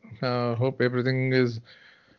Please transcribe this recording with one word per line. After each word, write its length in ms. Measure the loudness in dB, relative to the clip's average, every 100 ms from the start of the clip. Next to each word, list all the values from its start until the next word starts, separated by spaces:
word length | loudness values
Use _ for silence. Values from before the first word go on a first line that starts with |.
| -20 -6
Uh, 340 | -4 -2 -2 0
hope 260 | -2 0
everything 520 | 0 0 0 0 2
is, 260 | 2 2 0 -12 -20 -20 -20 _